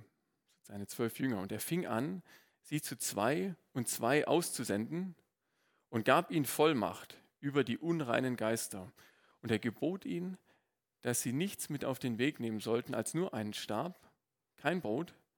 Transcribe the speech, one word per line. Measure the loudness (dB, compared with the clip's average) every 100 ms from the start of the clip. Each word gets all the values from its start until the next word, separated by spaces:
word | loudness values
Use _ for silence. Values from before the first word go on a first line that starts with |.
| -20 _ _ _ _ _
seine | -14 -10 -8
zwölf | -2 -2 0
Jünger, | -2 -2
"und | -4
er | -4
fing | -2 -2 0
an, | -2 -2 -4 -10 -20 _ _
sie | -6 -6
zu | -4 -6
zwei | -4 2 2 2 -2 -6 _
und | -4 -2
zwei | 0 2 4 6
auszusenden | 4 4 -2 0 0 0 -4 -6 -10 _ _ _ _ _ _ _
und | 0
gab | 4 4 4
ihnen | 0
Vollmacht | 2 6 6 6 0 -2 -12 -20 _ _
über | 0 2
die | 2 0
unreinen | 0 0 2 2 2 0
Geister. | 0 0 -2 -8 -12 -16 -20 _ _ _
Und | 0
er | 0
gebot | 0 -2 -2 -2
ihnen, | -4 -4 -4 -8 _ _ _ _ _ _
dass | -2 0
sie | 0
nichts | 0 -2 -4 -6
mit | -4 -4
auf | -2
den | -2 0
Weg | 0 0
nehmen | -2 -2
sollten, | 0 0 0
als | -2 -2
nur | -2 -2
einen | -2 -4
Stab, | -6 -4 -2 -4 -8 -20 _ _ _ _ -4
kein | 0 0
Brot, | 0 -2 -4 -10 _